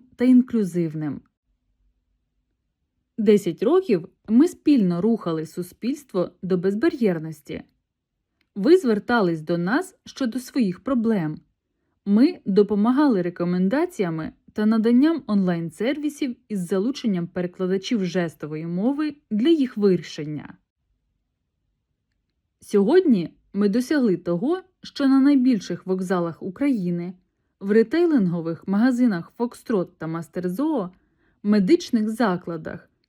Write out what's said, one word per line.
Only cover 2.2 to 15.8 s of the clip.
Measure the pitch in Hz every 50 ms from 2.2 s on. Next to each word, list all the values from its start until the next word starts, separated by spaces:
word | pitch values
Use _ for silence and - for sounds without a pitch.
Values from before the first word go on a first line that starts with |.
| _ _ _ _ _ _ _ _ _ _ _ _ _ _ _ _ _ _ _ -
Десять | 208 220 208 202 - 180 156 -
років | 190 254 339 381 381 - 202 165 170 - _ _ _ -
ми | 220 247 320 359
спільно | - - - 302 294 240 190 175 170 170
рухали | 190 233 226 - - 175 160 160 156
суспільство | 160 - 180 175 - - - 214 240 294 - - _ - 180 170 - - -
до | - 175 190
безбар'єрності. | 180 175 196 202 214 320 339 320 269 233 190 170 160 156 160 156 - _ - - - - _ _ _ _ _ _ _ _ _ _ _ _ _ _ _ _ _ -
Ви | 202 190 285 359
звертались | 370 330 233 214 208 - - 240 233 190 175 165 156
до | 156 175 175 170
нас | 175 190 247 330 370 - _ _ -
щодо | - - - 269 226 226 254
своїх | - - - 285 220 185 175 -
проблем. | - 262 277 240 214 226 220 190 156 151 156 - _ _ _ _ _ _ _ _ _ _ _ _ -
Ми | 202 202 220 269 349 - - -
допомагали | 202 190 208 202 196 214 202 208 240 254 285 302 277 220 185
рекомендаціями | 175 175 175 - 175 175 180 180 185 190 254 302 349 349 - - 190 170 160 160 156 - - _ _ _
та | - 214 214
наданням | 220 226 226 208 240 240 247 285 320 339 269 -
онлайн-сервісів | - 208 202 185 180 175 170 165 160 - -